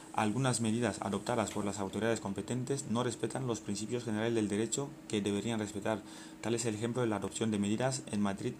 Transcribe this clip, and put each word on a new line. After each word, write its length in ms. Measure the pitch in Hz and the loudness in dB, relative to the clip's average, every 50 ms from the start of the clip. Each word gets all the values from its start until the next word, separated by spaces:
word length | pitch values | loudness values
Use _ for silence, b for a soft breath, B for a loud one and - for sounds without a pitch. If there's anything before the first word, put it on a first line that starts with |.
| B B B | B B B
algunas 480 | - 110 107 104 127 135 127 117 113 | 2 2 4 4 4 4 2 2 2
medidas 360 | 117 110 110 120 120 104 95 - | 2 2 4 4 4 2 2 0
adoptadas 500 | - 104 98 98 - - 120 113 104 95 | 0 0 0 0 0 2 2 2 2 2
por 120 | - 104 101 | 0 0 0
las 140 | 101 95 | 0 0
autoridades 420 | 101 98 95 95 101 110 117 113 107 | -2 -2 -2 0 0 2 2 2 2
competentes 640 | - 98 98 101 101 - 120 127 127 131 139 135 135 107 | 0 -2 -4 -4 -4 -2 -2 -2 -2 -2 -2 -2 -2 0
no 140 | 107 120 127 | 0 0 0
respetan 420 | 123 117 - 131 120 - 131 131 | 0 -2 -2 -4 -4 -2 -2 -2
los 140 | 123 113 107 | -2 -2 -4
principios 440 | - 107 101 98 107 107 120 120 117 | -4 -4 -4 -4 -4 -2 -4 -2 -2
generales 300 | 120 107 107 110 120 117 | -2 0 0 2 2 4
del 140 | 113 107 | 2 2
derecho 420 | 98 101 104 113 104 - 139 143 143 - - - | 2 2 2 0 0 0 -2 -4 -4 -6 -12 -6
que 140 | - 110 104 | -2 -2 0
deberían 380 | 98 104 101 101 98 117 117 110 | 2 2 2 0 0 0 0 0
respetar. 420 | 107 104 - 98 98 110 110 101 - B B B B B B B | -2 -2 -4 -2 0 0 0 0 -2 B B B B B B B
Tal 140 | - 107 117 | -2 0 0
es 100 | 113 120 | 0 0
el 80 | 117 107 | 0 0
ejemplo 300 | 104 117 117 117 127 123 | 0 -2 -2 0 2 2
de 40 | |
la 100 | 110 104 | 2 2
adopción 340 | 98 95 95 - - 113 110 | 0 -2 -2 -2 0 0 2
de 80 | 107 101 | 2 2
medidas 420 | 101 101 110 110 123 135 131 - - - | 2 2 2 2 2 2 0 -2 -4 -2
en 100 | 107 104 | 0 2
Madrid 320 | 104 98 98 - 113 123 - | 2 2 2 0 -2 -4 -4